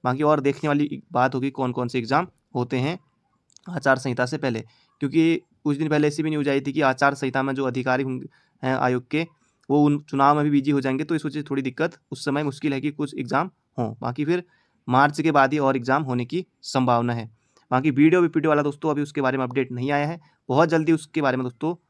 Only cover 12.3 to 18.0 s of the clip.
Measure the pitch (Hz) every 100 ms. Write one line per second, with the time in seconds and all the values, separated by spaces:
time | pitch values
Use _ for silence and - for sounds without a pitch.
12.3 | 143 151 139 151 139 147 147 143 135 120
13.3 | 135 185 _ _ - 110 113 117 120 151
14.3 | 180 175 _ _ _ - 127 147 147 156
15.3 | 147 135 147 135 135 120 135 143 123 120
16.3 | 170 180 _ - 135 127 120 120 117 110
17.3 | _ _ _ _ 127 151 135